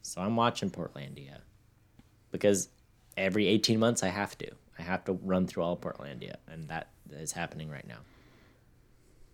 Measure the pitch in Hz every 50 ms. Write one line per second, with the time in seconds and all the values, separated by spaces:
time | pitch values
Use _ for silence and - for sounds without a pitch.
0 | - - - - 92 104 117 113 113 120 120 - - 98 - 85 85 - - 69
1 | 71 69 69 69 69 67 69 - - - _ - _ _ _ _ _ _ _ -
2 | - _ _ _ _ _ - 110 - 104 101 95 87 - _ _ _ _ _ _
3 | _ - - - 95 95 92 107 104 90 104 110 107 - 113 110 113 117 120 -
4 | - 92 90 101 101 98 - - - - - - _ - - - 82 - 90 -
5 | - - 95 90 - 95 92 92 92 87 - - 85 85 87 87 - - - -
6 | - 69 - - - - - - - - 80 - 156 147 - 160 - - _ -
7 | - - 73 71 80 82 - - 85 80 - 76 78 78 73 69 - - 58 55
8 | - - - - - - - - - - - _ _ _ _ - - _ - -
9 | _ _ - - - -